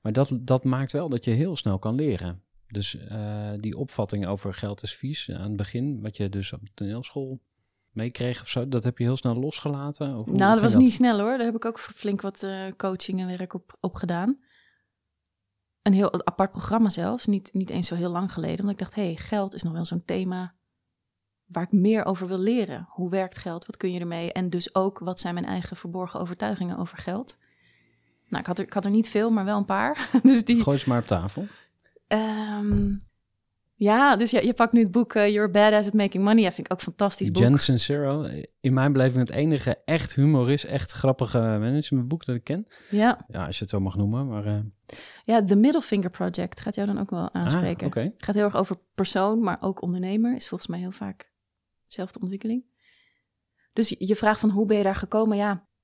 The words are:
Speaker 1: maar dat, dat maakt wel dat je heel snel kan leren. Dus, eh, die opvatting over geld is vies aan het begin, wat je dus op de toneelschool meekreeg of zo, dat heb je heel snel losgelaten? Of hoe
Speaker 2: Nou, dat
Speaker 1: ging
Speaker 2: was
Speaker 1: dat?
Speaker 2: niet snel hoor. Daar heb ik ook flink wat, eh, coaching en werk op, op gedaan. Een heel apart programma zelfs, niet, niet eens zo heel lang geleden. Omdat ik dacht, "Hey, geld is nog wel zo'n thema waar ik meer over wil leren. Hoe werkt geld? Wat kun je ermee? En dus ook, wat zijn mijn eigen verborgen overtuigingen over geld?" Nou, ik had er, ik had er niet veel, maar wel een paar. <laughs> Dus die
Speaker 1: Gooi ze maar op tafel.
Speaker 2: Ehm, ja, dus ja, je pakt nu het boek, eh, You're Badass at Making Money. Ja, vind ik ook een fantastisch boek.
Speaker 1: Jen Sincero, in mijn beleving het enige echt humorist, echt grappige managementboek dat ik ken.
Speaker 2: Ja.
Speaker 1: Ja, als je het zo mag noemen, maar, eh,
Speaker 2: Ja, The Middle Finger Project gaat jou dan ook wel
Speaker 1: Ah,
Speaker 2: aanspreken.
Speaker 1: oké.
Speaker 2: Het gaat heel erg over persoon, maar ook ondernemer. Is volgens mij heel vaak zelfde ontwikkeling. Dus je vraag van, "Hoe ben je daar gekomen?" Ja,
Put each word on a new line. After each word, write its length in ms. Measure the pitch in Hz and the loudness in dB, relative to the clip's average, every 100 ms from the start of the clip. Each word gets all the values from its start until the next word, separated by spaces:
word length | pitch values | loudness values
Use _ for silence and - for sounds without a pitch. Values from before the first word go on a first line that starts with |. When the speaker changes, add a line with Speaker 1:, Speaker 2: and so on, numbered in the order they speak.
Speaker 1:
maar 100 | 110 | -2
dat, 260 | 113 135 123 | 0 0 0
dat 220 | 123 127 | 0 0
maakt 280 | 131 131 135 | 2 -2 -2
wel 160 | 147 165 | -4 -4
dat 160 | 120 | -4
je 60 | - | 0
heel 260 | 113 175 151 | 0 0 -2
snel 220 | 110 95 | -2 -2
kan 160 | 107 | -2
leren. 480 | 123 151 90 90 87 _ _ _ | -2 0 -2 -4 -10 _ _ _
Dus, 300 | 104 98 - | -8 -6 -8
eh, 560 | - 107 104 104 104 104 | -10 -8 -6 -6 -8 -6
die 200 | 107 - | -6 -6
opvatting 500 | 135 - 101 104 92 | -6 -4 -4 -2 -2
over 280 | 98 101 | -4 -6
geld 280 | 92 101 101 | -6 -8 -8
is 120 | - - | -10 -8
vies 340 | 131 151 - | -8 -8 -8
aan 100 | 90 101 | -8 -6
het 80 | 101 | -6
begin, 440 | 101 120 139 123 | -4 -4 -4 -6
wat 160 | 107 - | -8 -6
je 120 | 98 | -4
dus 240 | 98 98 | -4 -8
op 80 | - | -10
de 60 | 101 | -14
toneelschool 640 | - 101 113 - 143 135 131 _ _ _ _ _ | -10 -8 -8 -10 -10 -10 -10 _ _ _ _ _
meekreeg 500 | 107 120 - 123 - | -6 -6 -4 -4 -4
of 80 | - | -6
zo, 200 | 127 135 | -4 -2
dat 160 | 123 | -2
heb 140 | 127 - | -2 0
je 60 | |
heel 120 | 120 131 | 0 0
snel 180 | 123 | -2
losgelaten? 720 | 120 143 - 147 139 143 143 143 170 | -2 -4 -4 -6 -4 -6 -6 -6 -6
Of 60 | |
hoe 0 | |
Speaker 2:
Nou, 140 | - 190 | -2 4
dat 100 | 196 | 6
Speaker 1:
ging 120 | 226 | 6
Speaker 2:
was 120 | 226 | 6
Speaker 1:
dat? 100 | 220 | 6
Speaker 2:
niet 100 | 254 | 6
snel 260 | - 247 208 | 6 4 4
hoor. 160 | 214 262 | 0 0
Daar 100 | 233 | -2
heb 80 | 226 | -4
ik 80 | |
ook 160 | 226 226 | -6 -8
flink 400 | - - 208 202 | -14 -8 -4 -4
wat, 220 | 196 196 | -4 -8
eh, 240 | 196 190 190 185 | -8 -8 -10 -6
coaching 440 | 190 185 - 185 | -6 -4 -4 -4
en 60 | 185 180 | -4 -6
werk 160 | 180 | -8
op, 220 | 180 - - | -10 -14 -8
op 140 | 185 | -8
gedaan. 440 | - 180 175 202 277 _ _ _ _ _ _ _ _ _ _ _ _ _ _ | -4 -4 -2 0 -2 _ _ _ _ _ _ _ _ _ _ _ _ _ _
Een 100 | 208 | 2
heel 340 | 190 202 175 - | 4 4 0 -2
apart 240 | - 196 | 0 -2
programma 380 | - - 226 214 | -2 -2 2 2
zelfs, 380 | 185 180 247 - | 0 -4 -4 -2
niet, 240 | 202 196 | -2 -2
niet 180 | 190 180 | -6 -4
eens 160 | 180 175 | -4 -4
zo 60 | |
heel 160 | 170 175 | -2 -4
lang 220 | 175 185 | -2 -4
geleden. 260 | 170 160 170 | -4 -4 -2
Omdat 140 | 202 | -4
ik 60 | 202 | -4
dacht, 160 | 185 | -6
"Hey, 220 | - 185 160 | -4 -4 -6
geld 380 | - 208 196 | -4 -4 -4
is 80 | - | -6
nog 100 | 170 | -6
wel 120 | 165 | -4
zo'n 200 | 165 175 | -4 -6
thema 500 | - 185 185 185 180 _ _ _ _ _ _ _ _ _ | -4 -4 -4 -6 -8 _ _ _ _ _ _ _ _ _
waar 180 | _ 165 | _ -6
ik 100 | 180 | 0
meer 320 | 202 196 220 | 4 4 4
over 220 | - 180 180 | 2 -2 -4
wil 120 | 185 | -2
leren. 480 | 196 247 190 123 175 | 0 2 0 -6 -12
Hoe 200 | - 180 | -8 -4
werkt 280 | 190 185 - | -2 -2 -6
geld? 280 | 180 170 - | -10 -10 -12
Wat 100 | - | -8
kun 160 | 190 | -6
je 80 | 180 | -4
ermee? 320 | 175 170 170 | -6 -6 -6
En 180 | - 180 | -4 -2
dus 240 | 175 175 | -2 -2
ook, 240 | 190 190 196 | 0 0 -2
wat 220 | 180 180 | -6 -6
zijn 140 | 175 | -4
mijn 120 | 175 175 | -4 -4
eigen 300 | 185 175 180 | -6 -6 -12
verborgen 440 | 175 185 180 - | -10 -8 -8 -6
overtuigingen 580 | 175 180 208 202 175 180 | -8 -6 -4 -4 -4 -6
over 200 | 175 - | -8 -8
geld?" 400 | - 190 269 - _ _ _ _ _ _ _ _ - | -8 -8 -8 -14 _ _ _ _ _ _ _ _ -10
Nou, 120 | 147 | -6
ik 60 | - | -4
had 120 | 175 | -6
er, 60 | |
ik 80 | 196 | -4
had 120 | 202 | -4
er 60 | 196 | 0
niet 180 | 214 220 | 2 2
veel, 220 | 208 226 | 0 2
maar 140 | 220 | 0
wel 140 | 196 208 | 0 -2
een 60 | |
paar. 460 | 202 196 240 302 - | -2 -2 -2 -4 0
<laughs> 120 | 247 | 6
Dus 220 | 269 240 | 8 8
die 180 | 226 233 | 6 2
Speaker 1:
Gooi 160 | 170 139 | 4 2
ze 100 | - | 2
maar 120 | 120 | 0
op 60 | 117 | 2
tafel. 400 | 92 98 - 202 - _ _ _ _ - | 0 -2 -6 -10 -12 _ _ _ _ -4
Speaker 2:
Ehm, 880 | 214 220 214 214 208 208 202 202 202 - _ _ _ _ _ _ | -2 0 -4 -4 -4 0 2 2 -2 -8 _ _ _ _ _ _
ja, 420 | - 208 226 285 208 | 0 4 6 6 6
dus 140 | 233 | 4
ja, 100 | 233 | 2
je 140 | 233 | 2
pakt 180 | 233 233 | 4 6
nu 80 | 233 | 6
het 100 | 208 | 6
boek, 240 | 233 233 | 4 2
eh, 140 | 214 208 | 4 4
You're 220 | 208 208 | 4 4
Badass 360 | 196 214 214 202 | 6 8 6 4
at 60 | |
Making 300 | 208 196 190 | 2 2 2
Money. 180 | 196 226 | 4 6
Ja, 100 | 190 | 6
vind 140 | 175 - | 0 -6
ik 60 | |
ook 60 | 180 | -6
een 60 | |
fantastisch 460 | - - 202 - 110 | -6 -2 0 0 0
boek. 120 | 87 | 4
Speaker 1:
Jen 160 | 120 143 | 6 6
Sincero, 680 | - 123 - 143 139 147 - - - _ | 6 2 2 0 0 -2 -4 -8 -12 _
in 120 | 135 | 2
mijn 180 | 131 143 | 4 4
beleving 260 | 135 131 127 120 | 4 4 4 0
het 20 | - | 2
enige 420 | 151 143 131 - | 2 2 0 -2
echt 300 | - 160 - | 0 0 0
humorist, 500 | - 143 139 123 147 | 2 4 4 4 2
echt 260 | - 143 - | 0 -4 -4
grappige 480 | - 135 131 123 120 | -2 0 2 0 0
managementboek 880 | 113 107 113 147 - 135 123 160 | 2 2 2 0 2 0 0 -4
dat 100 | - 120 | -4 -6
ik 80 | |
ken. 220 | - 170 220 - - | -4 -6 -8 -16 -4
Speaker 2:
Ja. 340 | 208 233 - - | 2 2 2 -4
Speaker 1:
Ja, 180 | - 87 | -8 -6
als 100 | - | -6
je 40 | |
het 80 | 101 | -4
zo 100 | 101 | -2
mag 160 | 95 95 | -2 0
noemen, 300 | 101 120 135 | 0 0 -4
maar, 200 | 107 104 | -4 -4
eh, 120 | 104 107 - - - - - | -4 -4 -12 -20 -20 -18 -8
Speaker 2:
Ja, 200 | - 226 | 2 2
The 120 | 196 202 | 6 6
Middle 260 | 262 311 | 6 4
Finger 280 | - 202 180 | 0 0 -2
Project 500 | - 180 180 185 - | -2 -4 -4 -6 -8
gaat 140 | - | -8
jou 120 | 202 202 | -4 -2
dan 120 | 202 | -2
ook 120 | 196 | -4
wel 100 | 170 - | -6 -4
Speaker 1:
Ah, 120 | 180 | -2
Speaker 2:
aanspreken. 440 | 170 165 175 175 180 | 0 0 0 -2 -4
Speaker 1:
oké. 140 | 113 | -2
Speaker 2:
Het 220 | 156 - | -4 -6
gaat 100 | - | -4
heel 100 | 208 | 0
erg 120 | 208 - | 2 0
over 200 | 190 180 _ | -2 -4 _
persoon, 460 | - 190 190 196 226 | -4 -2 0 0 2
maar 180 | 202 - | 0 -2
ook 220 | 190 190 | -4 -4
ondernemer. 520 | 175 180 185 214 233 | -4 -4 -2 0 0
Is 140 | 254 - | -2 -6
volgens 220 | 185 - | -8 -8
mij 80 | 175 | -8
heel 100 | 180 | -8
vaak 400 | - 196 185 - _ _ _ _ _ _ | -8 -10 -12 -18 _ _ _ _ _ _
zelfde 340 | - 185 - | -12 -10 -8
ontwikkeling. 440 | 185 196 220 247 - _ _ _ _ _ _ _ _ _ _ | -8 -6 -4 -4 -6 _ _ _ _ _ _ _ _ _ _
Dus 220 | - 220 - | -4 -4 -2
je 180 | 185 208 | -2 2
vraag 220 | 214 214 | 2 2
van, 120 | 214 | 2
"Hoe 160 | 196 214 | 2 2
ben 100 | 214 | 2
je 60 | |
daar 120 | 196 | 2
gekomen?" 420 | 196 190 214 220 202 | -2 -2 0 2 0
Ja, 300 | 208 190 - _ | 0 -4 -8 _